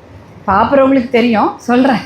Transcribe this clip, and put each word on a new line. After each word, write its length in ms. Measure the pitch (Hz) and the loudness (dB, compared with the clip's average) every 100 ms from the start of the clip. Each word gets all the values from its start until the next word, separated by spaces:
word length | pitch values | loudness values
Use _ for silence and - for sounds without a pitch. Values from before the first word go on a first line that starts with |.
| - - - - - | -20 -20 -20 -10 -2
பாப்புறவங்களுக்கு 640 | 196 240 277 269 269 240 | 0 2 2 2 0 0
தெரியும், 440 | 233 240 214 330 - | 0 0 0 -2 -4
சொல்றேன். 420 | - 247 277 226 | -2 0 0 -2